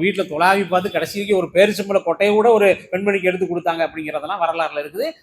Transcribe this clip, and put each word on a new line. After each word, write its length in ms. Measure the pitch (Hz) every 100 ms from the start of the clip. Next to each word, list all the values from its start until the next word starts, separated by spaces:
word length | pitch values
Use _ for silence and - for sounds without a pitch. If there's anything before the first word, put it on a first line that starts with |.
| 185
வீட்டுல 180 | 190 185
தொலாவி 360 | 151 180 196 180
பார்த்து 220 | 180 190
கடைசி 240 | 165 156 202
வரைக்கும் 240 | 196 196
ஒரு 60 | 165
பேரிச்சம்பழ 460 | 170 208 190 202 196
கொட்டையை 340 | 170 160 202
கூட 140 | 208 226
ஒரு 160 | 220 202 - -
பெண்மணிக்கு 380 | 185 202 196 180
எடுத்து 160 | 180 175
கொடுத்தாங்க 360 | 175 170 165 156
அப்படிங்கிறதெல்லாம் 580 | 156 151 151 151 196
வரலாறுல 380 | 165 165 156 147
இருக்குது. 240 | 147 180 311 -